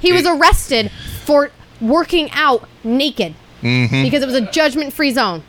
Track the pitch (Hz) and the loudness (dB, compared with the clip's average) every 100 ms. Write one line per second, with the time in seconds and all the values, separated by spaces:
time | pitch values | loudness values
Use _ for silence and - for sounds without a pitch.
0 | 359 359 330 320 359 - - 254 214 - | 2 2 2 4 4 4 0 -2 -2 -6
1 | - - - 285 285 - - - 226 302 | -14 -12 0 2 2 -4 -20 -8 0 0
2 | 339 349 294 277 302 240 - - 220 247 | 2 0 -2 0 0 0 -4 -14 -4 -2
3 | 202 - 180 156 - - 117 123 123 131 | -2 -2 -6 -8 -20 -8 -2 0 0 0
4 | 139 285 269 262 208 - 302 269 285 - | 0 0 0 -2 -2 0 0 0 -6 -2
5 | 294 254 220 170 | -2 0 -2 -4